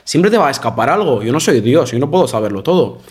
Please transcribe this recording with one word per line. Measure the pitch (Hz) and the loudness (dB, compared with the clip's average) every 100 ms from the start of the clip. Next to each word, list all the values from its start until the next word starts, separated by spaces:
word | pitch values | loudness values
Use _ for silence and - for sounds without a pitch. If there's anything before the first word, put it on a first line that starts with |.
Siempre | - 156 202 | -4 0 2
te | 220 | 2
va | 147 | 0
a | |
escapar | 131 117 110 120 | 0 -2 0 0
algo. | 190 180 110 | 0 0 0
Yo | 110 | 0
no | 151 | 0
soy | 202 127 | 2 0
Dios, | 110 156 131 | 2 2 2
yo | 117 | -2
no | 147 | -2
puedo | 180 131 | 0 0
saberlo | 113 107 98 | -2 -4 -4
todo. | 156 180 107 - - | -2 0 0 -6 -14